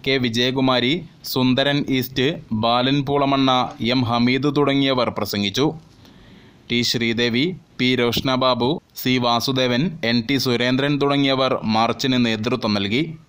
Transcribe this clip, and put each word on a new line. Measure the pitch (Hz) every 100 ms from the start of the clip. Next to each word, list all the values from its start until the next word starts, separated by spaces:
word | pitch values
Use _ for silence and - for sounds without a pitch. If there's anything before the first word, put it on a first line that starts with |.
| 135
കെ |
വിജയകുമാരി, | 135 123 113 127 131 131 127 120 175 - -
സുന്ദരൻ | - 135 127 127 139 143 -
ഈസ്റ്റ്, | 131 123 131 131 165 -
ബാലൻ | 110 117 120 127 143
പൂളമണ്ണ, | 135 143 139 139 131 127 123 -
എം | 113 127
ഹമീദ് | 113 117 120 131 147 139
തുടങ്ങിയവർ | 139 139 139 127 110 98
പ്രസംഗിച്ചു. | 104 104 101 113 151 160 - - - - - - - - -
ടി | 120
ശ്രീദേവി, | 117 123 117 113 120 117 165 175 - -
പി | 127
രോഷ്ന | 127 120 113 135
ബാബു, | 127 127 120 120 - _
സി | - 131 127
വാസുദേവൻ, | 120 117 127 131 127 120 170 160
എൻ | 113 120 113
ടി | 139
സുരേന്ദ്രൻ | 127 117 123 131 139 143
തുടങ്ങിയവർ | 143 143 139 135 131 127
മാർച്ചിന് | 110 110 117 113 135 127
നേതൃത്വം | 117 110 113 123 110
നൽകി. | 104 101 120 165 160